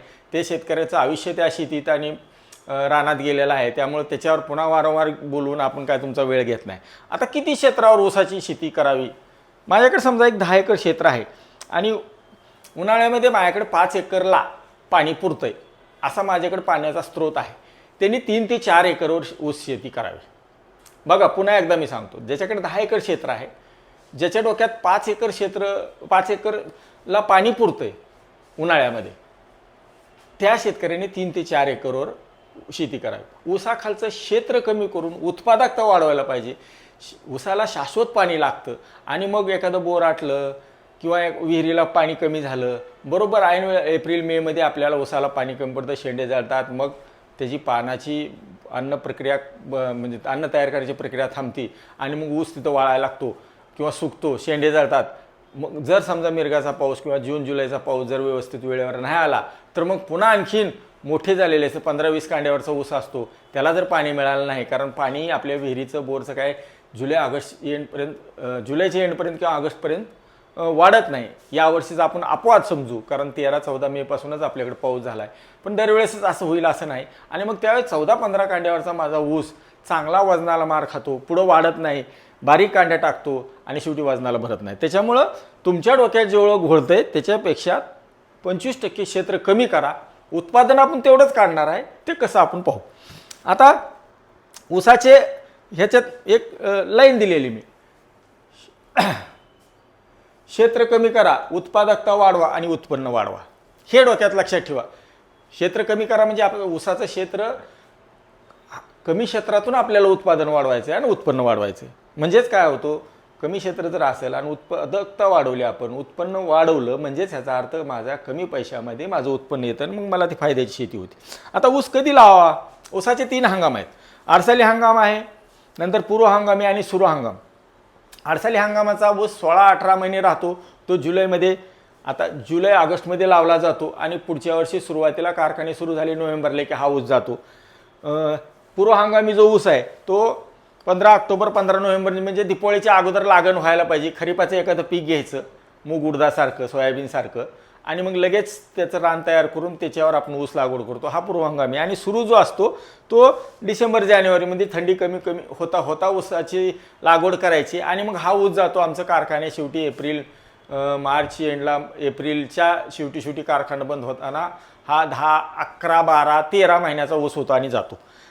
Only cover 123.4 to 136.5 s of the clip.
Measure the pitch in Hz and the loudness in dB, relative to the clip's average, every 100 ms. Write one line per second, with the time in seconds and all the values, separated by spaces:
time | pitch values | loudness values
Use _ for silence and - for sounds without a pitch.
123.4 | 240 190 160 113 87 - - - - 175 | 0 2 0 -2 -8 -16 -20 -12 4 4
124.4 | 208 240 226 226 226 226 208 214 226 - | 6 6 6 4 4 6 4 2 -6 -18
125.4 | _ _ _ - 175 208 - 214 220 202 | _ _ _ -6 -2 -2 0 4 6 6
126.4 | 208 196 202 202 190 185 190 151 117 95 | 4 2 2 0 -2 2 2 2 -4 -10
127.4 | - _ _ _ _ _ _ - - 160 | -16 _ _ _ _ _ _ -12 -6 -4
128.4 | 220 220 208 208 208 208 208 202 208 - | -2 0 0 0 -2 2 2 2 -2 -2
129.4 | 160 175 196 190 190 190 185 190 190 - | 2 6 6 6 4 2 0 0 2 0
130.4 | 175 175 - _ - 180 143 185 190 175 | -2 -8 -14 _ -4 -2 0 0 0 2
131.4 | 185 185 - _ _ _ 139 135 165 151 | 0 0 -8 _ _ _ -10 -6 -6 -6
132.4 | 107 165 190 196 160 175 170 175 185 175 | -6 0 4 4 4 0 -4 -2 4 4
133.4 | 165 165 165 156 160 - 160 170 175 156 | 6 4 2 -2 -6 -6 -8 -6 -8 -6
134.4 | 170 165 165 185 180 156 156 151 170 175 | -2 -2 -2 -4 -6 -2 0 0 -4 0
135.4 | 156 160 160 156 170 156 160 160 160 156 | -2 -2 -8 -6 -6 -4 -4 -4 -4 -2
136.4 | 147 | -2